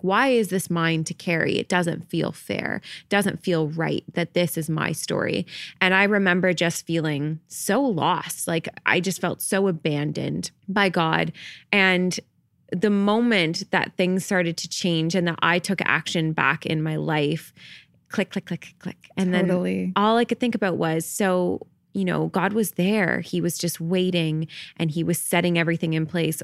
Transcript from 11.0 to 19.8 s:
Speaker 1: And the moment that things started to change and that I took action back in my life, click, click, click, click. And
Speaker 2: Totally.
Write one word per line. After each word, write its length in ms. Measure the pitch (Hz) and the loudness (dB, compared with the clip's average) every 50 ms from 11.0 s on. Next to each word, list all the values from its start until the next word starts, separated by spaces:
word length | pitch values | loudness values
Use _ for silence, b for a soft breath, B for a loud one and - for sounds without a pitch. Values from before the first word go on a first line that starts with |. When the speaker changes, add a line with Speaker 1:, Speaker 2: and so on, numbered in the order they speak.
| 165 160 160 160 165 165 B B B B B B B B | 2 2 2 2 2 0 B B B B B B B B
Speaker 1:
And 480 | 208 202 190 190 185 180 180 180 175 - - _ _ _ _ _ _ _ _ - | 2 4 4 4 4 2 2 0 -2 -4 -8 _ _ _ _ _ _ _ _ -6
the 200 | - 175 220 208 | -4 0 2 2
moment 720 | 202 202 202 208 214 226 240 240 226 190 165 156 170 - 196 - | 4 4 4 4 2 2 2 2 2 2 2 0 -2 -4 -4 0
that 220 | - 180 - - - | 0 0 0 0 -2
things 260 | - 185 180 185 190 - | 0 0 2 2 0 0
started 320 | - 202 180 175 170 165 | 0 0 0 0 0 -2
to 120 | - - - | -6 -8 -8
change 460 | - - - 180 170 160 160 165 175 | -6 -2 0 0 2 2 0 0 0
and 120 | 185 170 | 0 0
that 120 | 170 160 - | 0 -2 0
I 160 | - 165 175 | 2 2 2
took 240 | 180 - - 190 - - | 2 0 -2 -4 -2 0
action 480 | - 131 160 - - - 170 160 160 156 | 0 0 0 0 -2 -2 0 0 0 0
back 320 | - - 135 151 - - | 0 0 0 0 -2 -2
in 160 | - 160 156 156 | -4 -2 -2 -2
my 140 | 156 156 | -2 -4
life, 540 | 151 151 160 156 151 147 147 160 160 - - B B B B B B B B B _ _ - | -4 -2 -2 0 0 0 0 -2 -4 -8 -14 B B B B B B B B B _ _ -8
click, 200 | - - 190 - | -4 -4 -4 -4
click, 140 | - 196 - | -4 -8 -6
click, 300 | - 175 - - - - _ | -6 -10 -10 -10 -16 -20 _
click. 300 | - 185 - _ - - - | -14 -14 -14 _ -18 -10 -4
And 160 | 190 190 180 180 | -2 0 2 2
Speaker 2:
Totally. 420 | 180 180 180 180 180 180 185 185 190 | 2 2 2 2 0 0 -2 -2 -2